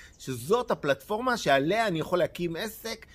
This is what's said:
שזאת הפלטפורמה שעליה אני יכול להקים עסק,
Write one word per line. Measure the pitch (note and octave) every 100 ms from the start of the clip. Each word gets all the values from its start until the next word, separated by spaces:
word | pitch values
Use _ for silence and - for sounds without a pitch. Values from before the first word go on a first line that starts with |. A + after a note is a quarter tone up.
| - -
שזאת | - B2+ C3 A#3 A#3+
הפלטפורמה | - D3 C3+ - G#3+ B3+ A#3
שעליה | D#3 C3+ D3 G#3+ A3
אני | E3
יכול | D3 F3+
להקים | D#3 - E3+ E3
עסק, | A3 - A3+ A3 -